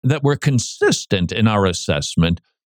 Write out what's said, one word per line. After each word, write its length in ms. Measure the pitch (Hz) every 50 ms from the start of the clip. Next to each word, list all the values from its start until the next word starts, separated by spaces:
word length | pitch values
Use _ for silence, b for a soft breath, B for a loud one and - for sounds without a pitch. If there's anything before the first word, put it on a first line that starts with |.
| -
that 200 | 127 147 151 143
we're 120 | 139 143
consistent 960 | - - 151 135 117 - - - - 415 403 - - - _ 104 92 87 85
in 160 | - - 110
our 180 | 113 107 104 98
assessment 760 | 92 87 - - - 82 73 - - - - 80 85 90 - _ _ _ _ _